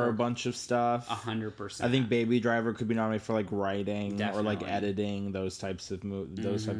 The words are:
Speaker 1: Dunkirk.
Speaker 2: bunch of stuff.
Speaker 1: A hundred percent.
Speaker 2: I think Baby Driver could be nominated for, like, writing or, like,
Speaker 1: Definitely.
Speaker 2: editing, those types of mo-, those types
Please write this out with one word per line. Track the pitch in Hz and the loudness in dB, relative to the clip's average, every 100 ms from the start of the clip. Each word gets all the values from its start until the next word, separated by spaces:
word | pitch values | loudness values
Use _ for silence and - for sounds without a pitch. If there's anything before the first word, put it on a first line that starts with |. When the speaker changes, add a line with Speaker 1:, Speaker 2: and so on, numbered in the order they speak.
| 120 | 4
Speaker 1:
Dunkirk. | 110 | 2
Speaker 2:
bunch | 120 120 123 | 0 0 -2
of | 120 | -4
stuff. | - 120 120 120 123 | 0 2 4 2 -2
Speaker 1:
A | |
hundred | 113 117 110 107 - | -6 -4 -4 -4 -6
percent. | 101 - 120 | -10 -2 2
Speaker 2:
I | |
think | 131 117 | 4 4
Baby | 120 113 123 | 4 4 4
Driver | 117 117 113 | 4 4 2
could | 107 110 | 0 0
be | 113 | 2
nominated | 110 107 | 2 0
for, | - | 0
like, | 113 98 | 0 0
writing | 101 98 101 98 104 101 101 | 0 0 0 0 -2 -2 -2
or, | 104 101 | 0 0
like, | 107 101 | 0 0
Speaker 1:
Definitely. | - | -2
Speaker 2:
editing, | 101 104 98 104 101 101 | -2 0 0 -2 -2 -2
those | 95 95 - | -2 -4 -4
types | 98 92 - | -6 -6 -6
of | 95 | -8
mo-, | 104 98 87 | -6 -6 -6
those | 95 110 107 107 | -4 -2 -2 -2
types | 107 | -4